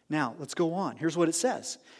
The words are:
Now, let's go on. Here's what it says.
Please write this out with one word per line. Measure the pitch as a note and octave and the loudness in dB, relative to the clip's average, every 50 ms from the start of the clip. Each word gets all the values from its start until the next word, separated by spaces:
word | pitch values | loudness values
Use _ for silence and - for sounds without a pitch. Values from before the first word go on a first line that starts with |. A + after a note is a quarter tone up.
| _ - | _ -4
Now, | D3+ D#3 D3 A#2+ A#2 - | 0 0 0 0 -2 -6
let's | D3 C3 - | -10 -8 -2
go | - F3 E3 E3 | 0 0 2 2
on. | F#3 G3 D3+ A2 | 0 -2 -2 -4
Here's | A#2 D3 E3 D3+ | -2 -2 0 2
what | F3 E3+ D#3+ | 4 2 2
it | E3 | 4
says. | - - C4 A#3+ - - - - - - - - - | 2 2 2 0 0 -4 -8 -10 -12 -14 -20 -20 -20